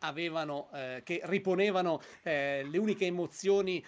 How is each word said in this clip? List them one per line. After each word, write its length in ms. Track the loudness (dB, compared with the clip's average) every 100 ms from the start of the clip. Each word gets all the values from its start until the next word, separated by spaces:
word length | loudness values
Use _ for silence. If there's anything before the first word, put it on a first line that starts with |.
avevano, 680 | -6 -4 -4 -2 -4 -6 -8
eh, 300 | -8 -8 -8
che 180 | -6 -4
riponevano, 760 | 0 0 2 4 4 4 2 0 -4 -8
eh, 420 | -2 0 2 0 0
le 80 | 0
uniche 300 | 2 2 0
emozioni, 760 | 0 -2 -2 4 4 4 -2